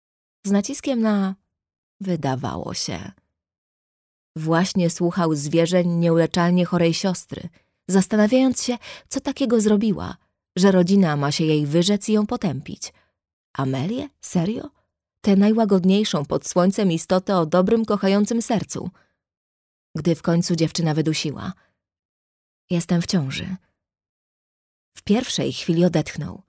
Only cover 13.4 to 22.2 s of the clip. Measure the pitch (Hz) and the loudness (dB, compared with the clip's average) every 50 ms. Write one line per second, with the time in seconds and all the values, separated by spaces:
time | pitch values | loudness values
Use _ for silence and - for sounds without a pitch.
13.4 | _ _ - - 135 131 135 131 135 180 233 262 294 285 _ _ - - - 180 | _ _ -8 -6 -4 -2 -2 -4 -4 -4 -6 -6 -8 -10 _ _ -8 -2 -2 0
14.4 | 165 190 226 262 - 294 - _ _ _ _ _ _ _ _ _ - 214 196 196 | 0 0 -4 -6 -10 -12 -18 _ _ _ _ _ _ _ _ _ 0 2 4 4
15.4 | 202 208 220 226 226 196 196 185 175 185 190 202 220 - - 156 143 - 147 151 | 4 4 4 2 2 2 2 4 4 4 2 2 2 0 -2 -4 -2 -4 -4 -4
16.4 | - - - 190 175 190 190 - 208 185 165 160 - - 185 185 180 - 202 180 | -4 -2 0 2 2 2 2 2 0 0 0 -2 0 0 0 0 0 0 0 0
17.4 | 165 156 165 180 185 196 226 226 226 - 214 196 - 196 196 202 208 - 233 233 | 2 2 2 2 2 2 2 2 2 0 -2 0 2 2 2 2 2 0 0 -2
18.4 | 226 - 247 196 - - - - - 180 - _ _ _ _ _ _ _ _ _ | -2 -2 -2 -2 -2 -6 -8 -10 -10 -10 -14 _ _ _ _ _ _ _ _ _
19.4 | _ _ _ _ _ _ _ _ _ _ - 156 147 175 165 156 - 175 170 170 | _ _ _ _ _ _ _ _ _ _ -10 -4 0 0 0 0 0 0 0 0
20.4 | 175 - 175 160 160 151 - - 165 160 147 156 151 156 156 - - 156 131 104 | 0 0 0 0 0 -2 -2 -2 -2 0 0 0 0 0 -2 -2 -4 -6 -8 -8
21.4 | - 185 - - _ _ _ _ _ _ _ _ _ _ _ _ | -10 -10 -10 -12 _ _ _ _ _ _ _ _ _ _ _ _